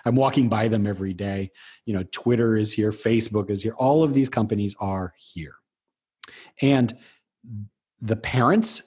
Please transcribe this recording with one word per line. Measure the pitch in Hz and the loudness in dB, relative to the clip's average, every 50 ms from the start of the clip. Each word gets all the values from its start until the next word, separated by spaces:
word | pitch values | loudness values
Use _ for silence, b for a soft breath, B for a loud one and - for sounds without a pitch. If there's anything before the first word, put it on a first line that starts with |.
| B | B
I'm | 120 117 | 0 2
walking | 131 135 135 - 143 127 110 | 2 2 2 2 2 2 2
by | 113 107 110 113 | 2 0 0 0
them | 110 110 101 | 0 0 0
every | 104 101 92 95 98 92 | -2 -2 -4 -6 -6 -6
day. | 90 101 101 98 98 95 92 B B B B B B B | -6 -6 -6 -4 -6 -6 -8 B B B B B B B
You | - 104 | -6 -4
know, | 92 92 - - | -4 -6 -6 -10
Twitter | - - 120 123 113 117 113 110 | -4 0 0 2 2 2 2 2
is | 107 107 104 - | 2 0 0 -2
here, | - 107 107 104 | -2 -2 -2 -2
Facebook | - - 110 117 113 110 - 101 107 98 98 | -2 0 0 2 2 0 0 -2 -2 -2 -2
is | 104 98 104 | -4 -4 -4
here. | 113 - - | -6 -4 -2
All | 127 135 147 160 160 | 0 2 4 4 2
of | 147 135 | 4 2
these | 135 135 127 | 2 0 2
companies | - 120 110 107 107 101 101 101 - - | 0 0 0 0 0 -2 -2 -2 -4 -6
are | 104 98 95 95 90 87 - _ | -6 -4 -4 -4 -6 -8 -10 _
here. | _ - - 85 78 - - _ _ _ _ _ _ _ _ _ _ _ _ _ B B B B B B B - | _ -18 -16 -14 -14 -14 -18 _ _ _ _ _ _ _ _ _ _ _ _ _ B B B B B B B 0
And | 139 139 139 131 123 110 B B B B B B B _ _ _ - 123 113 104 104 104 _ _ _ _ _ _ 120 | 2 4 4 4 2 0 B B B B B B B _ _ _ -20 -16 -14 -14 -14 -16 _ _ _ _ _ _ -6
the | 107 113 | -4 -4
parents | 110 - - - 127 117 131 180 226 220 - - - - | -4 -4 -2 0 2 4 4 4 4 2 0 -2 -6 -8